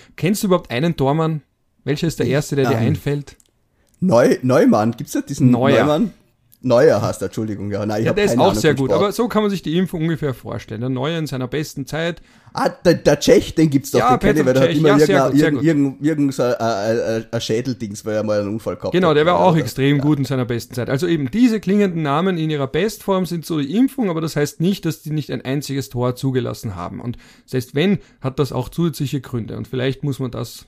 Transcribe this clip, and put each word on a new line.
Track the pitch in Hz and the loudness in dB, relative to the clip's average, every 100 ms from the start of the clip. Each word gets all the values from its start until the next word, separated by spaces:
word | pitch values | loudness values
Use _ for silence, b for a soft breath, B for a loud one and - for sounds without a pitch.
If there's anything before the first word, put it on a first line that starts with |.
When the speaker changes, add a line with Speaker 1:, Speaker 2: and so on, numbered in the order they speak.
| B - | B -6
Speaker 1:
kennst | 156 208 | -2 -2
du | 208 | 0
überhaupt | 180 - | 0 0
einen | 117 170 160 | -2 -2 0
Tormann? | 135 151 160 156 - _ _ _ | 0 0 -2 -4 -10 _ _ _
Welcher | - 151 165 | -6 -2 -2
ist | - | -2
der | 120 | 0
Speaker 2:
Ich, | |
Speaker 1:
erste, | 135 156 143 | 0 0 0
der | 127 | 0
dir | 113 | 2
Speaker 2:
ähm, | 113 | 0
Speaker 1:
einfällt? | 104 - 147 143 - _ _ _ _ _ _ | 0 -2 -6 -8 -18 _ _ _ _ _ _
Speaker 2:
Neu-, | 185 117 151 - | 2 4 4 4
Neumann, | 127 127 247 120 110 117 | 2 4 4 4 2 -2
gibt's | 143 | -6
da | 294 | -6
diesen | - 143 131 | -6 2 4
Speaker 1:
Neuer. | 120 127 - | 4 4 4
Speaker 2:
Neumann? | - 151 214 - _ _ _ _ | 4 2 0 -4 _ _ _ _
Neuer | 127 120 156 104 | 0 4 6 4
heißt | 104 90 | 0 -4
er, | 95 | -6
Entschuldigung, | - 110 101 101 | -6 -6 -6 -6
ja. | 98 107 | -4 -2
Nein, | 107 | -2
ich | |
Speaker 1:
Ja, | 113 | 0
Speaker 2:
hab | 202 | 0
Speaker 1:
der | 202 | 0
ist | |
Speaker 2:
keine | - | 2
Speaker 1:
auch | 185 | 2
Speaker 2:
Ahnung | 196 | 4
Speaker 1:
sehr | 156 | 2
Speaker 2:
von | 135 | 2
Speaker 1:
gut, | 131 | 2
Speaker 2:
Sport. | 98 | 2
Speaker 1:
aber | 196 | 0
so | - 240 | 0 0
kann | 214 | 0
man | 214 | 0
sich | 190 | -2
die | - 165 | -2 -2
Impfung | 185 180 | -2 -2
ungefähr | 160 156 147 | -2 -2 -4
vorstellen. | 123 107 110 - 107 | -6 -8 -12 -10 -8
Der | 123 | -6
Neuer | 131 139 170 | -4 -4 -4
in | 151 | -6
seiner | 131 127 | -6 -6
besten | 147 156 - 131 | -6 -6 -8 -8
Zeit. | 147 165 170 b b b | -6 -6 -6 b b b
Speaker 2:
Ah, | - 269 | -4 -4
der, | - 180 | 2 2
der | 156 - - | 4 4 2
Tschech, | - 180 - | 6 4 4
den | - 160 | 2 2
gibt's | 139 - | 2 0
doch, | 123 | 2
Speaker 1:
Ja, | 113 254 | 2 2
Speaker 2:
den | |
kenn | - 147 | 2 2
ich, | |
Speaker 1:
Petr | 131 | 4
Speaker 2:
weil | |
der | 127 | 4
hat | 135 | 4
Speaker 1:
Cech, | 147 | 4
Speaker 2:
immer | 156 | 4
Speaker 1:
ja, | 143 | 6
sehr | 151 | 4
Speaker 2:
irgendein, | 185 165 | 4 4
Speaker 1:
gut, | 139 | 4
sehr | 160 | 2
Speaker 2:
irgend-, | 143 | 2
Speaker 1:
gut. | |
Speaker 2:
irgend-, | 151 151 139 131 | 2 2 0 0
irgend | 143 156 143 | -2 0 0
so | 131 | 0
ein, | 123 123 | -2 0
äh, | 113 104 104 113 90 113 | -2 -2 0 0 0 -4
äh, | 110 | -4
ein | 117 | -6
Schädeldings, | - 110 123 120 110 104 | -2 -2 -2 -6 -8 -8
weil | 110 107 | -4 -4
er | |
mal | 107 104 | 0 -2
einen | 101 | -2
Unfall | 110 107 90 | -4 -6 -6
gehabt | 98 | -4
Speaker 1:
Genau, | 127 165 | 0 2
Speaker 2:
hat. | 147 | 4
Speaker 1:
der | |
war | 160 175 | 2 4
Speaker 2:
Ja, | 180 | 4
Speaker 1:
auch | |
Speaker 2:
oder? | 160 | 2
Speaker 1:
extrem | 135 - 135 143 | 0 -2 0 2
Speaker 2:
Ja. | |
Speaker 1:
gut | 143 147 | 2 0
in | 131 | 0
seiner | 135 | -4
besten | 120 120 - | -2 -4 -6
Zeit. | - 113 | -8 -4
Also | 131 175 | -2 0
eben | 165 131 | -2 -2
diese | 208 247 220 | 2 2 2
klingenden | 180 202 202 165 | 0 2 0 0
Namen | 151 143 185 180 | -2 0 0 -2
in | 156 | -2
ihrer | 151 135 | -2 -2
Bestform | 151 208 - - 190 | -2 -4 -4 -2 -2
sind | 175 170 147 | -2 -6 -4
so | 160 | -4
die | 139 | -2
Impfung, | 196 269 - 208 | 2 0 0 -2
aber | 160 | -2
das | 160 151 | -4 -2
heißt | 147 - | -2 0
nicht, | 170 202 | -2 0
dass | 165 151 | -4 -6
die | 151 | -6
nicht | 156 139 | -6 -6
ein | 131 | -8
einziges | 127 139 - 139 123 | -4 -6 -4 -6 -6
Tor | 123 123 | -4 -4
zugelassen | 123 135 127 117 117 117 98 | -2 -2 -2 -4 -6 -10 -10
haben. | - 95 | -10 -10
Und | - 117 B B _ | -10 -10 B B _
selbst | 131 120 | -6 -4
wenn, | 139 180 196 b b | 0 0 0 b b
hat | 131 131 | -6 -2
das | 139 | -2
auch | 127 123 | -4 -6
zusätzliche | - 170 - 139 143 | -4 -4 -2 -6 -6
Gründe. | 123 120 107 107 | -6 -8 -8 -10
Und | 113 | -8
vielleicht | 131 131 131 | -4 -4 -4
muss | 147 131 | -4 -4
man | 131 | -6
das, | 117 120 - | -8 -10 -12